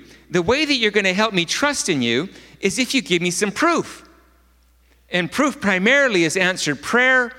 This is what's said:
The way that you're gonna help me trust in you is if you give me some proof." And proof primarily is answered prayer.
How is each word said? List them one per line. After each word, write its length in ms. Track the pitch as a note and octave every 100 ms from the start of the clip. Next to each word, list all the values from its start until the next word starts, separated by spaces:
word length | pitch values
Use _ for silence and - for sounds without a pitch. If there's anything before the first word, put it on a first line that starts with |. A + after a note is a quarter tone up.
| - - _
The 100 | E3+
way 240 | F3 C4+ D4+
that 100 | C4+
you're 160 | G#3+
gonna 220 | G#3 G3
help 200 | F3+ A3
me 120 | F#3+ E3+
trust 420 | - C#4+ C#4 -
in 140 | D3
you 280 | A#2 A#2 F#3+ - - -
is 200 | G3 F#3
if 160 | B3+ C4+
you 60 |
give 200 | F3+ F3+
me 100 | F3
some 200 | F3 G3+
proof." 500 | G3 E4 E4 - - - - _ _ _ _ _ _ _ _ _
And 220 | F3+ E3+
proof 300 | - C#4+ -
primarily 600 | G3 F#3 G#3 C#4 C4+ F#3+
is 120 | E3 F#3+
answered 460 | F#3 F#3 D#3 C#3
prayer. 500 | - A#3 B3+ B3+ A#3+